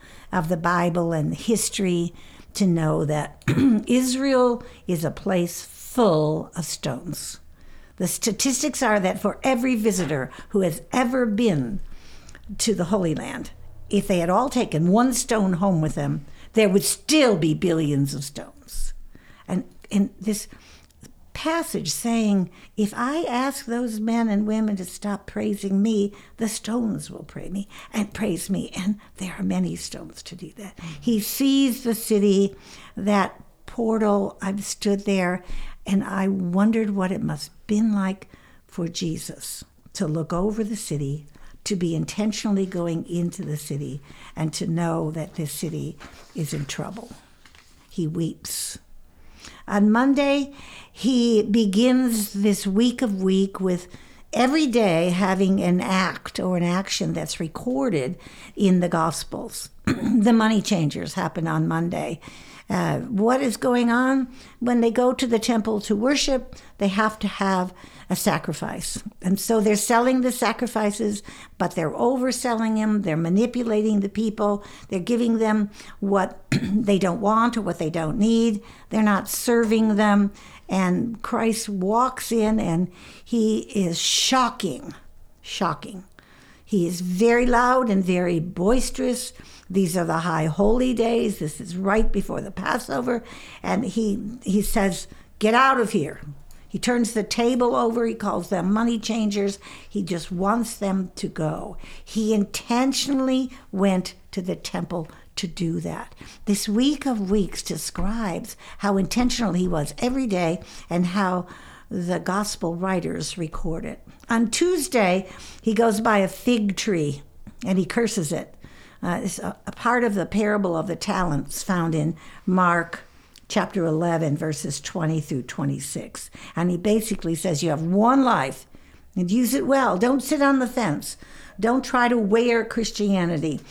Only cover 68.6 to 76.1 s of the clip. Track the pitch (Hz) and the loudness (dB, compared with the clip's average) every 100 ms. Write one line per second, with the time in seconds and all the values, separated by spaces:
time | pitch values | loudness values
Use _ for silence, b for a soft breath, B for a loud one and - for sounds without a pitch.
68.6 | - - - - - - 185 196 - 226 | -6 -6 -8 -8 -10 -6 -2 0 2 2
69.6 | 214 208 - 233 247 262 247 247 214 226 | 4 2 4 4 4 2 2 0 -2 -2
70.6 | 233 214 208 202 214 208 - B B - | -2 0 0 0 -2 -4 -8 B B -4
71.6 | 180 - 156 - 233 262 254 240 254 226 | -2 0 -2 0 2 2 0 0 -2 0
72.6 | 220 220 220 214 190 156 165 190 240 247 | 0 2 2 0 0 0 2 2 2 0
73.6 | 233 214 214 214 196 - 226 214 208 202 | 0 2 2 2 0 -2 -2 0 0 0
74.6 | B B B 190 170 240 233 226 220 214 | B B B -4 0 0 2 2 2 2
75.6 | 202 B B B 196 | 0 B B B 0